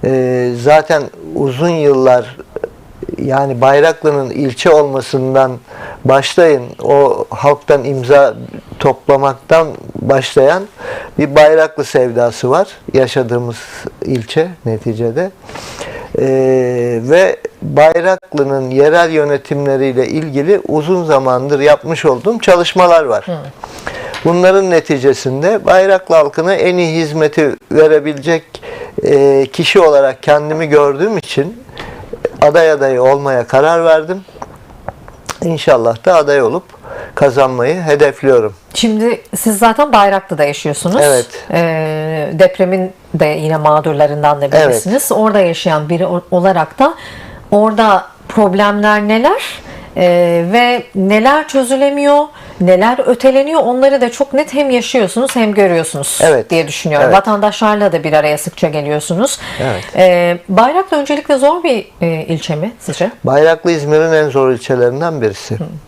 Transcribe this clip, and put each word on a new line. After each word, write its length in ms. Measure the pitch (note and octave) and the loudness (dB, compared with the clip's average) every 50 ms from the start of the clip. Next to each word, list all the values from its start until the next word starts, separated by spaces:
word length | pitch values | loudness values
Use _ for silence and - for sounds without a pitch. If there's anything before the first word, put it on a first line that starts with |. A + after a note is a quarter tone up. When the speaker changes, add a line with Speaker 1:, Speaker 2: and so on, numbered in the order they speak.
| - | -2
Speaker 1:
E, 480 | B2+ C3+ C3 B2+ B2+ B2+ B2+ B2 B2 A#2+ A#2+ | 0 0 0 0 -2 -2 -2 -2 -4 -4 -2
zaten 400 | A#2+ C#3 D3+ D#3 D3+ - E3 D3+ C#3 - - - D#2+ D#3+ D#3+ | 2 4 4 4 4 2 -2 -2 -2 -6 -12 -16 -16 -10 -6
uzun 340 | - C#3+ C3+ B2+ B2 D#3+ F3 | -4 -4 -4 -2 -2 -2 -2
yıllar, 680 | E3+ D#3+ D3+ C#3+ C#3 C3 C3 C3 B2+ B2 A#2 A#2 - - - _ - - - - - - - - - - - - - - | 0 0 2 2 2 4 4 4 4 2 0 -4 -14 -20 -20 _ -12 -12 -12 -12 -12 -18 -20 -20 -18 -16 -14 -12 -10 -8
yani 380 | - C3+ C3 C3+ C#3 C#3 C3 A#2 | -6 -4 -2 -2 -2 -2 -2 0
Bayraklı'nın 680 | C3 C3+ C#3 C#3+ D3 E3 D#3 - - D#3 D3 C#3+ C3+ B2 | 2 2 4 4 4 2 0 0 -2 -2 -2 -2 -4 -6
ilçe 400 | - - C#3+ C3+ B2 - - F3 | -6 -4 -4 -6 -6 -2 2 4
olmasından 840 | D#3 D3+ D3 C#3+ C3+ C3+ B2 - - C3+ B2+ C3 C3 C3+ C3+ C3 B2+ A#2+ _ - - - - - - - - | 4 4 4 2 -2 -6 -6 -4 -4 -4 -2 0 2 2 0 0 -2 -10 _ -20 -20 -18 -18 -18 -18 -8 0
başlayın, 580 | B2+ C3 C#3 C3+ - - - F3 D#3+ D3 C3 B2 A2+ - - | 2 2 2 2 0 2 2 4 4 4 2 -2 -8 -14 -8
o 420 | A#2 A2+ C#3+ C#3 C#3+ C3 - - - - | -2 0 2 4 4 2 0 -2 -6 -8
halktan 540 | - G2 C3+ C#3+ D3 C#3+ - - D3+ C#3+ B2 | -8 -2 0 0 0 0 0 0 0 0 0
imza 500 | C#3 C#3 C3 B2 A#2+ C#3+ C#3 C#3 B2 A2 A#2 B2 A#2+ - - - - - - | -4 -6 -6 0 4 4 4 4 4 0 -6 -14 -16 -16 -20 -20 -20 -16 -2
toplamaktan 920 | - C#3 B2+ - _ - C#3+ C3+ C#3 C#3 C3 A#2+ _ _ D#3 D#3+ E3 D#3 - - - - - - | -2 -2 -2 -2 _ 0 0 2 2 -2 -4 -6 _ _ 2 2 2 0 -6 -14 -16 -14 -12 -8
başlayan 600 | - A#2+ C3+ C3+ C3 - - D3 C3 C#3+ E3 F#3+ G3 A3 _ - - - - - - - - - | -2 0 0 0 -2 0 0 2 2 4 2 0 -4 -10 _ -18 -14 -12 -12 -12 -14 -10 -6 -4
bir 160 | D3 C#3 C#3 | -4 0 4
Bayraklı 500 | D3 D3+ D3+ D#3+ D#3+ D#3 D3+ - - C3+ | 4 6 6 6 4 2 0 -2 -8 -8
sevdası 680 | - - C#3+ B2+ B2 A#2 A#2 A#2+ A#2+ A#2+ - - B2 | -2 0 0 0 0 0 -2 -2 -2 -2 -4 -2 -2
var 180 | C3+ E3+ G3 - - - - - | 0 0 -2 -4 -8 -18 -18 -4
yaşadığımız 640 | - C3 C3 A#2+ - C#3 B2+ A2+ B2 A#2+ A#2+ A#2+ A#2 - - - - - - - - - | 0 0 0 0 0 -4 -4 -2 -4 -4 -4 -6 -10 -12 -16 -18 -20 -16 -16 -16 -14 -12
ilçe 460 | - - C#3 B2 A2 - - D#3+ D#3+ F3+ F3 - - | -8 -6 -6 -6 -6 -4 -2 -2 -2 -2 -6 -10 -6
neticede. 680 | A#2+ A2 G#2+ - A#2+ A2 G#2+ A#2+ A#2 A2+ D3 F3+ G3 F#3+ - - - - - - - - - - - - - - - - - | -6 -6 -4 -6 -6 -6 -4 -4 -4 -4 -4 -6 -6 -8 -14 -20 -20 -18 -18 -16 -16 -16 -14 -14 -14 -14 -16 -18 -8 -4 -4
Ee, 840 | B2+ C3+ C3 C3 C3 C3 C3 C3 B2+ B2 B2+ A#2+ A#2+ A#2+ A#2+ A2+ | -2 0 0 0 2 2 2 0 0 -2 -2 -4 -4 -4 -4 -4
ve 340 | A2+ B2+ D3+ F3 F#3+ - - - _ - - _ | -2 2 2 2 4 2 0 -4 _ -16 -16 _
Bayraklı'nın 1080 | - D3+ C#3+ C#3 D3+ D#3+ E3 E3+ E3+ F#3 F#3 F3+ _ _ - D3 C#3 C3+ C#3 C#3 C3 B2+ | -12 -4 2 4 4 4 4 2 0 0 -2 -2 _ _ -4 -4 -2 -2 -2 -4 -4 -2
yerel 400 | C3 C3+ C#3 D3+ D#3 E3+ E3+ E3 | 0 2 2 4 4 4 2 2
yönetimleriyle 1000 | D#3+ D#3 D3 D3 C#3+ C#3 - - D3 C#3+ C#3+ C#3 C#3 C3 C3+ C#3 B2 B2 C3 - | 0 0 0 0 -2 -4 -4 -6 -6 -4 -2 -2 0 0 0 -2 0 -2 -2 -2
ilgili 520 | - D#3 D#3 D#3+ C3+ C#3 C#3+ E3 G#3 - - - | -2 -6 -6 -4 -4 -4 0 0 0 0 0 -4
uzun 360 | C#3+ D#3 D3 D#3+ F#3+ F3+ E3+ | -4 -4 -2 -2 -2 -2 0
zamandır 560 | D#3 D3 C3+ C3+ C3 B2+ B2 C3 C#3+ D3 C#3 | 0 0 2 2 0 -2 -2 0 -2 -2 2
yapmış 440 | C#3 D3+ D3 - - C#3 E3 - - | 4 4 2 2 0 -6 -6 0 0
olduğum 360 | D#3 B2+ B2 A#2+ G3 A#3 A3+ | 0 0 0 -2 -4 -4 -2
çalışmalar 640 | - - F#3 E3+ E3+ - - F#3 F3+ F3 E3+ E3 D#3 | 2 2 4 4 2 -2 0 2 4 4 4 2 2
var. 220 | C3 A2 G#2 - | 0 -2 -4 -4
Speaker 2:
Hı. 100 | - F3 D#3 C#3+ C#3 - - - - - - - - - - - - - - - | -6 -10 -10 -10 -16 -16 -18 -20 -18 -18 -16 -16 -14 -14 -12 -14 -14 -14 -2 -2
Speaker 1:
Bunların 460 | D#3 E3+ F3 F3+ F#3 F#3+ G3 G3 F#3 | 0 2 4 4 4 4 4 2 2
neticesinde 960 | F3 D#3+ D3 - D#3+ C3+ B2 C#3 C3 - - C3+ C3 C3+ D3+ F#3 A3 G3+ F#3 | 0 0 0 0 -4 0 2 0 0 0 -2 -6 -4 -2 -2 -2 -2 0 0
Bayraklı 480 | F3 F3 F#3 F#3+ G3 G3 F#3 F#3 - E3 | 2 2 4 4 4 2 0 0 2 2
halkına 400 | D#3+ D3+ C#3+ C#3+ - D#3+ F3+ G3 | 2 2 2 -2 -4 -2 -2 0
en 220 | F3 - F3+ F3+ | 0 0 0 0
iyi 240 | F3+ F3 E3 D#3+ E3 | 0 -2 0 0 -2
hizmeti 500 | E3 D3 D3+ D#3+ D#3 D3+ D3 - D#3 C#3 - - _ _ | -4 -2 -2 0 0 0 2 0 0 0 -2 -6 _ _
verebilecek, 720 | - D3+ D#3 D#3 D#3 D3+ C#3+ D3+ D3+ C#3 C3 E3 E3+ D#3+ - _ _ - - - - - - - - - | 2 4 4 4 4 2 2 -2 -8 -6 -4 -2 -4 -4 -4 _ _ -20 -18 -16 -16 -16 -16 -12 -12 -6
e, 440 | - - C#3+ C#3 C#3 C#3 C#3 C#3 C3+ C3 | -2 2 2 4 4 4 4 2 0 -2
kişi 280 | - - E3 - - G3+ | -4 -4 -4 2 4 4
olarak 420 | F3 D#3+ D3 C#3 C#3 C3 C3 - | 4 6 4 4 2 2 -2 -4
kendimi 440 | - - D3 D3 D3 D3+ D#3 D#3 E3 | 0 2 2 2 2 -4 -6 -6 -2
gördüğüm 520 | D3+ D3 D3 D3 C#3+ C#3 C#3 E3+ G#3+ A3 F3+ | 2 2 2 4 2 0 -2 -2 -4 -4 -6
için 460 | - - - - C#3+ F3 A3+ A#3 - - - - - - - - - - - - - - - - | -8 -6 -4 -4 -4 -4 -8 -16 -20 -20 -20 -18 -18 -16 -16 -18 -16 -16 -18 -10 -10 -10 -2 2
aday 280 | - D3 D3 E3+ E3 D#3+ | 2 4 4 4 4 4
adayı 320 | D3+ C#3+ C3+ C3+ C3 B2 | 2 0 0 0 0 2
olmaya 440 | B2+ C3 C#3 C#3+ C#3+ C#3 C3 B2 A#2+ | 2 2 2 2 0 -2 -2 -2 -2
karar 380 | - - C3 C#3+ D#3 E3+ E3+ E3+ | 0 0 2 2 4 2 2 4
verdim. 360 | E3 D#3+ D#3+ D#3 D#3+ F#3 G3 F#3+ - - - - - - - - - - - - - - - - - - - - - - - | 4 2 2 2 -4 -8 -10 -10 -18 -18 -18 -18 -18 -18 -20 -20 -20 -20 -18 -18 -18 -18 -18 -20 -20 -20 -20 -16 -16 -10 -6
İnşallah 640 | F3+ F3 E3 D3 - - C#3+ B2 A2+ A2+ A#2 A2+ _ | -4 -4 -4 -2 2 2 2 4 2 0 -2 0 _
da 120 | F#3 F3+ | 2 2
aday 260 | E3 D3 C#3+ C#3+ C#3 | 2 2 2 2 2
olup 220 | B2+ A2 B2+ F3+ - _ - - - - - - - - - | 2 0 -2 -4 -8 _ -20 -20 -20 -18 -16 -16 -16 -12 -2
kazanmayı 680 | - C#3+ C#3 A#2+ C3+ C#3 C3 C3 B2 A#2+ C3+ E3 F#3 | 0 0 2 4 2 0 0 0 -2 -2 -2 -2 -4
hedefliyorum. 720 | F3 D#3 D3 C#3+ D3 D#3+ - - - C#3 C3 A#2+ A2 G#2 F#2+ - _ _ - | -2 -2 2 2 2 0 0 0 0 2 2 4 2 0 -6 -10 _ _ -4
Speaker 2:
Şimdi 460 | - - A3+ G#3+ G#3+ A3+ A#3 A3+ - - - - | -2 -2 0 0 0 -2 -2 -2 -4 -8 -12 -10
siz 220 | F#3 - A3+ G#3+ G3 | -4 -4 -2 0 2
zaten 340 | A#3 A3+ A3 B3 D4 D4 | 2 2 2 2 0 2
Bayraklı'da 520 | A#3 G#3+ G3+ G3+ G3 F#3+ F#3+ - F3 D3 D3+ | 4 4 4 4 2 0 -4 -6 -2 -2 -2
yaşıyorsunuz. 560 | C#3+ C#3+ - - D#3 C#3+ - - E3+ F#3 - | -2 -2 -4 -6 -6 -6 -4 -4 -2 0 2
Speaker 1:
Evet. 240 | D3 D3 C#3 B2 A#2 - - - - - | 2 2 2 0 0 -4 -10 -20 -12 -6
Speaker 2:
Ee, 800 | - E3 E3+ E3 D#3+ D#3+ D#3 D#3 D#3 D#3 D#3 D#3 D#3+ D#3 D3 C#3+ | -4 -2 -2 -2 -2 -4 -4 -4 -6 -6 -6 -6 -6 -6 -6 -6
depremin 600 | - D#3+ F#3 F3+ F#3 - F#3+ F3+ F#3 F#3+ F#3 F#3 - _ _ - - | 0 2 2 2 2 0 -2 -2 0 -2 -4 -6 -8 _ _ -8 -2
de 120 | D#3 D#3 | 0 0
yine 300 | D3+ D3+ D#3+ D#3 D#3 D#3+ | 0 0 -2 -2 -2 -2
mağdurlarından 840 | D#3 D3+ D3+ D3+ D#3 D3 E3 D3+ C#3+ D3 D3 D3 D3 D3 D3 D3 C#3+ | 0 0 2 2 2 0 -2 0 2 0 0 0 0 0 0 0 0
da 120 | C#3+ C#3 | -2 2
birisiniz. 560 | C3+ D3+ D#3 C#3 B2 A2+ - F#3 G#3+ C#4 - - | 2 4 4 4 2 0 -2 -2 -2 -2 -2 -2
Speaker 1:
Evet. 0 | |
Speaker 2:
Orada 280 | - G3+ G#3+ A3 G3 G#3 | -2 0 0 2 2 2
yaşayan 480 | F#3+ E3+ E3 - - F3+ D#3+ D3+ D3+ D3 | 2 2 0 -2 -2 -2 -2 -2 -2 -2
biri 180 | F3 E3 F#3 | -2 -2 -2
o-, 180 | F3 F3+ F3+ F3 - | -2 -4 -6 -6 -2
olarak 480 | - F3+ F3 F#3+ F#3 F3 D#3 - - - | -2 0 2 2 0 0 -2 -4 0 0
da 160 | C4 D#4 E4 - - - - - - - - - - - | 0 0 0 -4 -16 -18 -18 -18 -18 -18 -20 -20 -6 -2
orada 560 | - G#3 G#3+ A3 G#3+ G#3 A3+ A3 G3 F3+ - - - _ - - | 0 2 2 2 2 2 2 4 2 2 0 -6 -20 _ -20 -6
problemler 800 | - - G#3+ G3 F3+ G3 G#3 G#3 G3+ G#3 G#3 G#3+ G#3 G#3 G#3 G#3 | 0 0 0 2 2 0 0 0 0 0 2 2 2 2 0 0
neler? 340 | G#3+ A3+ A#3+ D4+ G4+ C#5 - - - - - - - - - - - | 0 2 2 2 0 0 -4 -10 -14 -16 -18 -18 -20 -20 -20 -12 -4
Ee, 480 | - F3+ F3 F3 F3 F3 E3+ E3+ E3+ E3+ F3 | 0 2 2 4 2 2 2 2 0 -2 0
ve 300 | G3+ A#3 B3 A#3+ B3 A#3+ A#3 - _ | 0 2 2 2 0 -2 -6 -8 _
neler 540 | G3 F#3 F#3+ G#3 G#3+ A3 C4 C#4+ D#4 D4+ D4+ | -2 0 0 2 2 2 2 2 2 -2 -2
çözülemiyor, 760 | - C4+ C4 A#3+ C4+ C4 C#4 C#4 C#4 C#4+ C#4+ C#4+ C#4+ D4 D4+ D4+ - - - - - - | -2 -2 0 0 0 0 0 0 0 0 2 2 2 2 2 -2 -8 -20 -20 -20 -6 -2
neler 380 | F#3 F3 F#3 F3+ G3+ A3+ B3 C#4 C4 | 2 2 4 4 4 0 0 0 0
öteleniyor, 540 | - B3 A#3+ - C4+ C4 C4+ C#4 D4 D#4+ D#4+ | 0 0 2 2 2 2 2 0 2 0 0
onları 400 | - A3+ B3 B3+ C4 C#4 C#4 C4+ | 0 0 0 2 2 2 2 2
da 120 | B3 A#3+ | 0 -2
çok 200 | A#3 - C#4 - | -2 -4 -6 -2
net 220 | - C4+ D4+ D4 - | -2 -4 -4 -2 -2
hem 160 | C#4 D4 C#4 | -2 -2 0
yaşıyorsunuz 680 | B3+ B3 - - - B3+ G#3+ F3 - A3+ B3+ C4 - | 0 -2 -2 -2 0 0 0 0 -2 -4 -4 -2 -2
hem 180 | B3+ A3+ G#3+ G#3 | -2 -2 0 2
görüyorsunuz 640 | G#3+ G3+ F#3 F3 E3 D#3+ - - D3 C#3+ - - - | 2 2 2 2 0 -2 -4 -8 -8 -8 -6 -2 0
Speaker 1:
Evet. 280 | - D#3+ D3+ B2 G#2+ - | 2 2 2 2 0 0
Speaker 2:
diye 180 | E3+ E3 D#3+ C#3+ | -2 -2 -2 -2
düşünüyorum. 380 | D3 - - E3+ D3+ C#3+ C#3+ | -6 -8 -4 -2 0 2 2
Speaker 1:
Evet. 100 | B2+ A2+ | 4 4
Speaker 2:
Vatandaşlarla 760 | G3 - A3 G#3+ G3+ G#3 G#3 G3+ - A3+ G#3+ G#3+ G#3 G#3 G3 | 2 2 2 -2 0 0 -2 -2 0 0 0 0 2 0 0
da 120 | E3 E3 D3+ | 0 -2 -2
bir 80 | D#3+ | 2
araya 260 | D3+ D3+ D3 D3+ D3+ D3 | 0 2 2 2 -2 -2
sıkça 300 | - F3 - - - D#3+ | -6 -10 -6 -4 -4 -2
geliyorsunuz. 720 | D3 D3+ C#3+ D3 D3 D3+ - - F3 E3+ A#3 - - - - - - - | -2 -4 -4 -2 -4 -4 -4 -4 -4 -2 -2 -4 -4 -8 -12 -14 -8 -6
Speaker 1:
Evet. 240 | B2+ C3 G#2+ F#2 - - - | -4 -4 -4 -6 -8 -8 0
Speaker 2:
Ee, 420 | - F#3 F#3 F3+ F3 F3 F3 F3 F3 - - | 2 4 4 4 2 0 0 -2 -4 -6 -2
Bayraklı 480 | F#3+ G3 A3+ C4 D#4 F4+ F#4+ F#4+ - | 2 2 2 2 2 -2 -2 0 -2
öncelikle 400 | D4 C#4+ C#4 D4 C#4+ - - D4 | -4 -2 -2 -4 -4 0 -2 0
zor 260 | C4 C4+ C#4+ D#4+ F4+ | 2 2 2 2 0
bir, 300 | E4 E4+ B3+ A3 - - _ - | -2 -2 -2 -2 -4 -10 _ -6
e, 60 | F3 | -4
ilçe 500 | E3+ E3 D#3 - - E3 D3+ - - D#3+ | -4 -4 -6 -6 -6 -6 -6 -6 -6 -6
mi 160 | D3+ E3 A3 A#3+ _ | -6 -6 -8 -10 _
sizce? 320 | - - C#3 - F3 G#3+ A#3+ - - | -12 -12 -4 -4 -4 -4 -4 -6 -4
Speaker 1:
Bayraklı 460 | C3 C3 C#3+ D#3 E3 E3 D#3+ - F3 | 0 2 4 4 4 2 2 0 -2
İzmir'in 420 | E3+ D#3+ C#3+ D3 D3+ D#3 D#3+ E3 | -2 -2 -2 0 2 2 2 2
en 160 | D#3+ D#3 D3+ D3 | 2 2 0 2
zor 220 | B2+ C#3 C3+ C3 | 0 0 2 2
ilçelerinden 720 | B2+ A#2+ - - C3+ B2 B2 B2 B2 C#3 E3 E3+ E3 C#3+ | 0 -2 -2 -4 0 0 0 0 0 -2 -6 -6 -4 -2
birisi. 320 | A2+ G#2+ F#2+ - - - A2 | -4 -4 -4 -6 -10 -10 -8
Speaker 2:
Hı. 100 | G#2 D#3+ D#3 E3 D3+ - | -8 -8 -10 -12 -18 -20